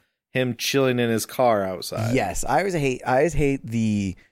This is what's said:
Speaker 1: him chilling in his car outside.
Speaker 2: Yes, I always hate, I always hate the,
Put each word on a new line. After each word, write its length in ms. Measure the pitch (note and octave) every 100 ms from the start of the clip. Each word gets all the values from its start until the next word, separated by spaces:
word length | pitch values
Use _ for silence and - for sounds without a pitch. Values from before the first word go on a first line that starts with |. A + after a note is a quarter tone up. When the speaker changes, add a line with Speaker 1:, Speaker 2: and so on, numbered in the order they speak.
| _ _ _
Speaker 1:
him 240 | C3 B2+ A#2
chilling 440 | - C#3 C3 B2
in 100 | A#2+
his 160 | A2+ -
car 380 | - B2 G#2+
outside. 500 | F#2+ F#2 - - A2
Speaker 2:
Yes, 320 | B2+ G2 - -
I 120 | C#3
always 160 | G3 F3
hate, 260 | C#3 B2+ A#2+
I 100 | B2+
always 160 | E3
hate 320 | D3 C#3+ C#3 A#2
the, 500 | A#2 A2+ G#2 G2 F2 _